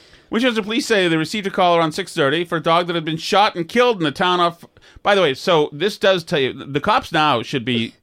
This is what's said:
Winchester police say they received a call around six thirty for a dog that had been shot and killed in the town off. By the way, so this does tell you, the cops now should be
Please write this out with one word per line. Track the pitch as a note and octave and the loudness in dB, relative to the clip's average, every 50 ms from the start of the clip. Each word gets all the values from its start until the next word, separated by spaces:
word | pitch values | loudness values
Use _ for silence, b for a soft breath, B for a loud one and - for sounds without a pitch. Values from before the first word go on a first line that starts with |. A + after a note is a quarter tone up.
| b b b b b b | b b b b b b
Winchester | - A3+ A#3+ B3+ A#3 A3 G3+ | -4 0 0 0 0 -2 -4
police | G3+ A3+ A#3 - - | -2 -4 -4 -2 0
say | A3+ G3+ F#3 F3 | 2 2 2 2
they | D#3+ D#3+ | 2 0
received | D#3+ D3+ - A3 F#3 | 0 -2 -4 -6 -6
a | G3 | -4
call | F#3 - F#3 F3 F3 E3+ | 0 2 2 4 4 4
around | E3+ D#3 | 2 0
six | D3+ - F#3+ E3 - | -2 -6 -8 -8 -2
thirty | E3 D3 C3+ C#3+ E3 F3 | 0 0 2 2 0 -2
for | - F3+ E3 | -4 -4 -4
a | D#3 | 0
dog | E3+ E3 E3+ F3+ E3+ | 2 2 2 2 0
that | F3 | -4
had | E3+ D#3+ | -4 -4
been | D#3 D#3+ D#3+ | -4 -6 -6
shot | - - G#3 F#3+ G#3 G#3+ - | -4 0 2 4 4 2 0
and | F3+ E3 E3 | -4 -8 -2
killed | - A#3 B3 B3 A#3 F#3+ | 0 2 2 2 2 0
in | D#3+ | -2
the | D3 | -4
town | C3+ - G3 F3+ F3+ F3 | -2 0 0 0 2 2
off. | F3 E3+ E3 - - - _ b b b b b _ | 0 0 -2 -6 -16 -20 _ b b b b b _
By | - G#3 | 2 2
the | G3 | 4
way, | F3+ D3+ C3+ | 2 2 0
so | - - - F3 D#3+ D3+ D3 | -2 0 2 4 4 2 2
this | - C#3+ D#3+ G#3+ G3+ - | -2 -4 -4 -4 -4 0
does | - G3+ F#3+ F3+ E3 | 2 2 2 2 0
tell | - F3 D3+ | -2 -2 0
you, | C3 B2 F2 | 0 0 -2
the | C3+ - C#3 C3+ C#3+ | -6 -12 -6 -6 -4
cops | - G3+ G#3+ C4+ C4 - | 0 0 0 0 0 -2
now | E3 E3 D#3 D3+ C#3 A#2 A2 | 0 0 2 2 2 0 -2
should | - - C#3 A2+ | -4 -6 -4 -2
be | B2+ B2 A#2 A2+ - - _ | -2 -2 -2 -2 -4 -8 _